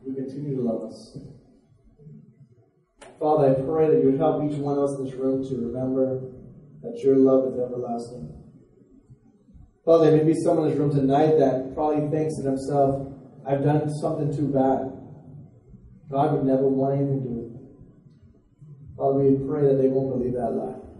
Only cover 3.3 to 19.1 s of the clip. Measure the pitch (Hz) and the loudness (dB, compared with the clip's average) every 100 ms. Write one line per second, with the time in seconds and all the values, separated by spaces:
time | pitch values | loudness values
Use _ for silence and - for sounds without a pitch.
3.3 | 151 135 135 135 160 156 135 135 135 156 | 4 4 2 0 0 2 4 4 2 2
4.3 | 156 147 143 143 143 139 139 131 127 131 | 0 -2 -4 -2 0 -2 -2 -8 -4 -2
5.3 | 135 135 123 117 127 131 131 131 131 - | -2 -4 -6 -6 -4 -4 0 -2 -2 -8
6.3 | - - - - - 120 - 139 135 135 | -16 -20 -20 -20 -16 -14 -2 2 6 6
7.3 | 131 131 120 123 123 123 117 113 123 117 | 6 2 -4 -6 -6 -6 -8 -8 -14 -14
8.3 | - - - - _ _ - _ - _ | -16 -20 -20 -20 _ _ -20 _ -20 _
9.3 | _ _ - - _ - 165 156 151 156 | _ _ -20 -20 _ 4 6 8 6 4
10.3 | 160 170 170 151 139 143 139 135 139 156 | 2 2 2 0 0 0 2 2 4 4
11.3 | 156 131 127 - 160 156 147 147 156 156 | 4 4 2 -4 -4 -2 0 -2 -2 -2
12.3 | 147 135 135 - 143 139 139 - - - | -4 -4 -4 -2 2 2 0 -6 -14 -20
13.3 | - 131 139 147 151 151 - 165 156 143 | -16 -4 0 2 0 0 -4 -4 -2 -4
14.3 | - 139 135 131 120 - - - - - | -2 0 2 2 0 -4 -12 -18 -20 -20
15.3 | - - - _ - - - - 139 143 | -20 -20 -20 _ -20 -20 -20 -8 0 0
16.3 | 143 135 131 135 131 135 139 139 135 120 | 2 2 2 2 2 0 0 0 -2 -4
17.3 | 113 - - - - - - - _ - | -8 -10 -14 -20 -20 -20 -20 -20 _ -20
18.3 | _ _ _ - - - - 139 | _ _ _ -20 -20 -20 -4 -2